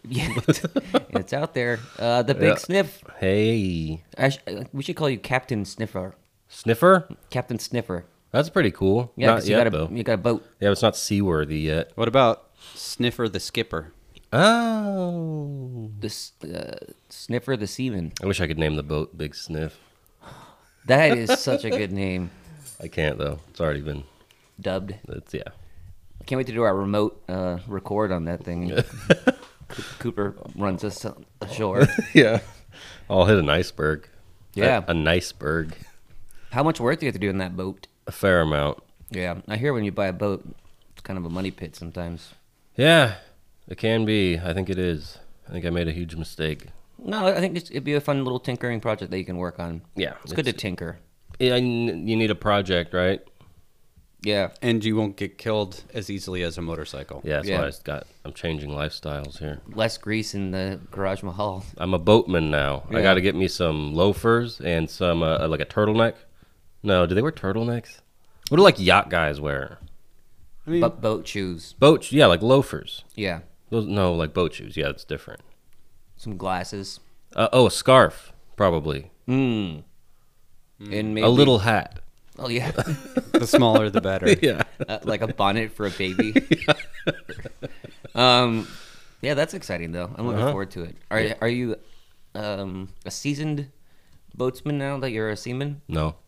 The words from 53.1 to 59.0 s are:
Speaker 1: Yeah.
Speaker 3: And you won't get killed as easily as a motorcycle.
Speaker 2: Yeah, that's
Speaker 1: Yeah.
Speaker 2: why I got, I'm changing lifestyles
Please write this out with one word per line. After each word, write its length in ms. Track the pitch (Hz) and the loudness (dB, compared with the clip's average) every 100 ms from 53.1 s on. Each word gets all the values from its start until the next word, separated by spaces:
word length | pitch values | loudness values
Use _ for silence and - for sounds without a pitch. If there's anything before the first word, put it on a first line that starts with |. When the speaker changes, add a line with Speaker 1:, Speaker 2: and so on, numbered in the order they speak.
| 98 - - - - _ _ _ - _ _ | 0 -6 -20 -20 -20 _ _ _ -20 _ _
Speaker 1:
Yeah. 260 | 104 101 90 - | -2 0 -2 -2
Speaker 3:
And 220 | 120 117 | 0 0
you 120 | 107 110 | 2 0
won't 200 | 107 101 | 0 -4
get 220 | 98 - | -10 -6
killed 460 | 113 107 101 - - | -4 -2 -2 -8 -12
as 160 | 117 101 | -12 -8
easily 320 | 98 - 92 | -8 -6 -4
as 140 | 87 85 | -4 -4
a 40 | |
motorcycle. 600 | 82 80 78 69 69 69 | -8 -8 -10 -12 -12 -10
Speaker 2:
Yeah, 120 | 80 73 | -4 -2
that's 100 | 98 | 0
Speaker 1:
Yeah. 140 | 87 | -2
Speaker 2:
why 60 | 69 | -2
I 40 | - | -6
got, 240 | - 73 - _ 78 | -10 -10 -10 _ -18
I'm 80 | |
changing 380 | - 85 78 73 | -8 -6 -6 -6
lifestyles 640 | 71 76 - | -6 -6 -6